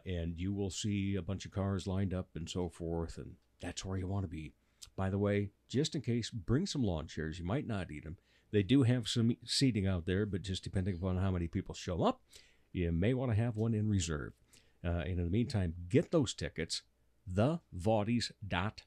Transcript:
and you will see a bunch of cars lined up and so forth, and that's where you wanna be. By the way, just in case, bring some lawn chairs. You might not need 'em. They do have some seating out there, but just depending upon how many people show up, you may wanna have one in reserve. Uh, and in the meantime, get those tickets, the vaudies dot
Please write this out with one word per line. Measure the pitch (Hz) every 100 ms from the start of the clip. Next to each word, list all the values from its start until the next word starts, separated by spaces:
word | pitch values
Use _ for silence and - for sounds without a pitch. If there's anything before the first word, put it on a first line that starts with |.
| -
and | 87 82 82
you | 92
will | 98 98
see | - 110 101 98 98
a |
bunch | 85 98 -
of |
cars | - 98 98 90
lined | 92 98
up | 90 90 80
and | 82
so | 95 87
forth, | - 82 82 82 -
and | - 85 _ _
that's | 90 - 95
where | 95
you | 90
wanna | 98 95
be. | 80 76 - _ _ - -
By | 95
the | 98
way, | 101 101 101 - _
just | 123 156 160
in |
case, | - 117 110
bring | 113 85 123 196
some | 151
lawn | 110 80 80
chairs. | - 78 87
You | 85
might | 123 107
not | 104 82
need | 76 78
'em. | 87 _ _ _
They | 104
do | 92 139
have | 120 127 110
some | 123 113 117 -
seating | - 135 107 95
out | 92 85
there, | 92 107
but | 95
just | 87 92
depending | - 98 92 85
upon | 92 92
how | 95
many | 92 85
people | 92 - -
show | - 87
up, | 202 254 _ - - _ _
you | - 85
may | 82 101
wanna | 127 127 104
have | 120 107
one | 113
in | 110 107
reserve. | 101 82 76 55 - _ - _ _
Uh, | 87 85 76
and | 90
in | 85
the |
meantime, | 101 120 107 90 87 87
get | 135 170
those | 170 127
tickets, | - 76 - 82 - - _ _ _ -
the | 92 123 170 - 90
vaudies | 90 110 104 120 - - 98
dot | 87 101 -